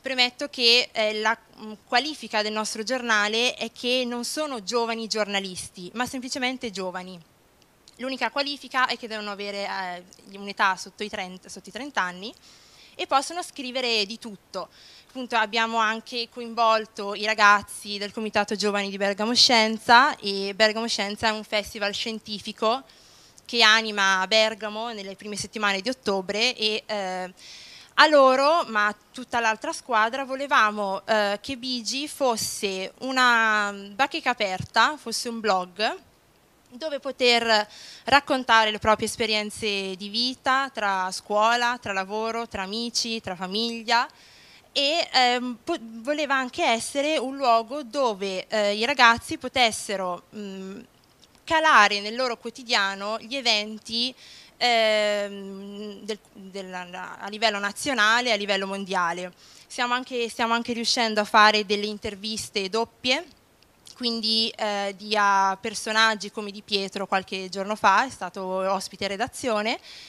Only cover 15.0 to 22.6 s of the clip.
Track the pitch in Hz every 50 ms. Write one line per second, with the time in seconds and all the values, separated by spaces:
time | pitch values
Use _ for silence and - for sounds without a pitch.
15 | - _ - 262 254 226 247 226 220 214 208 233 226 226 226 226 220 214 220 226
16 | - - 254 240 233 233 _ 247 240 233 226 226 233 220 220 220 220 214 _ -
17 | 202 202 202 208 208 214 220 214 208 202 208 202 202 - - - - 208 208 202
18 | 202 208 - 233 220 214 - 214 202 - 220 190 202 208 196 202 196 196 196 196
19 | 202 202 202 190 214 226 247 233 - - 254 226 220 220 220 214 - - 240 240
20 | 262 302 277 - 214 202 196 196 196 196 202 185 220 214 208 220 226 233 - -
21 | 202 202 208 208 - 226 214 214 208 - - 208 202 - - 220 202 202 202 -
22 | - 240 226 214 - - 214 196 - 220 202 -